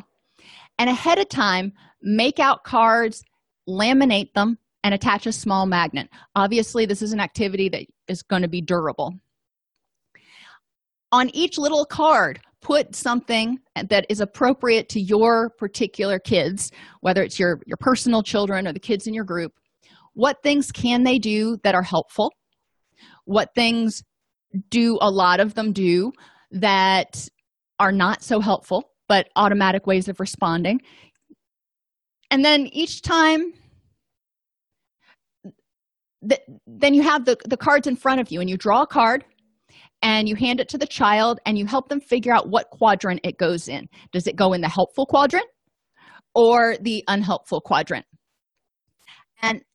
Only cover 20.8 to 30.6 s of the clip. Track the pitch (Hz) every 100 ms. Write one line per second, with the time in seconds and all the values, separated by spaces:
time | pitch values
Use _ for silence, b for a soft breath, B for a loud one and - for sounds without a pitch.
20.8 | 240 240 254 254 214 214 220 226 202 190
21.8 | 185 170 - - 220 - _ _ _ _
22.8 | _ b b b b 196 - - 233 233
23.8 | 226 - - _ _ _ _ 196 - 233
24.8 | 233 226 208 196 180 180 208 208 220 196
25.8 | 185 175 208 - b b b 190 202 196
26.8 | 190 190 - - - _ _ _ _ -
27.8 | 196 196 180 220 - 220 214 190 - 190
28.8 | 277 _ - 196 180 - 208 202 190 190
29.8 | 196 190 190 185 196 - 180 165